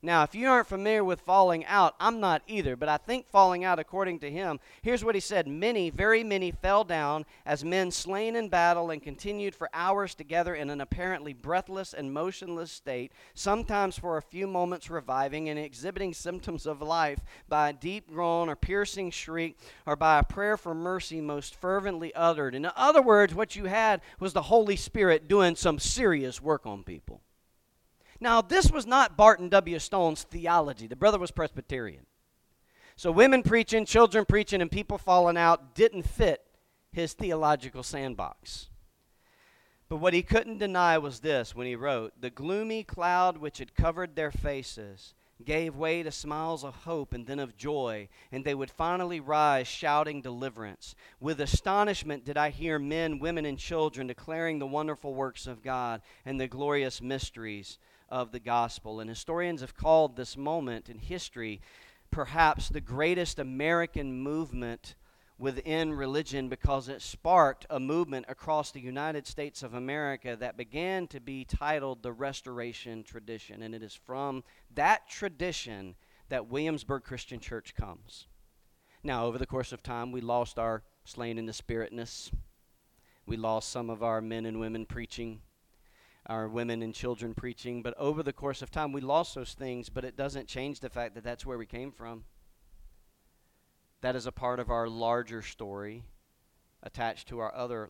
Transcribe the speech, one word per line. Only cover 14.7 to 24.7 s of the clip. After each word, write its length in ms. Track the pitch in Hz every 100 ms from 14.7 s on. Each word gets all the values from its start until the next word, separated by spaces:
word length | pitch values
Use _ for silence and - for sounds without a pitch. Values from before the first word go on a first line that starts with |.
| 175 -
reviving 580 | 165 131 131 139 151 156
and 80 | 151
exhibiting 560 | 151 123 175 190 196
symptoms 540 | 165 170 180 175 165 156
of 120 | 147
life 400 | 151 165 151 139 - - -
by 200 | 151 147
a 40 |
deep 340 | 143 165 202 -
groan 420 | 156 170 170 170
or 60 | 143
piercing 540 | - 202 202 196 180
shriek 480 | - 156 165 165 - - - -
or 80 | 147
by 240 | 160 151
a 40 |
prayer 340 | 143 - 208 214
for 180 | 175 160
mercy 460 | 175 185 - 160
most 340 | 151 147 135 -
fervently 580 | 180 196 196 170 160
uttered." 400 | - 170 156 135
In 160 | 131 165 -
other 260 | 262 302
words, 320 | 254 208 202
what 220 | 165 220 196
you 100 | 190
had 360 | 208 220 190 - -
was 140 | 190
the 100 | 185
Holy 320 | 147 226 208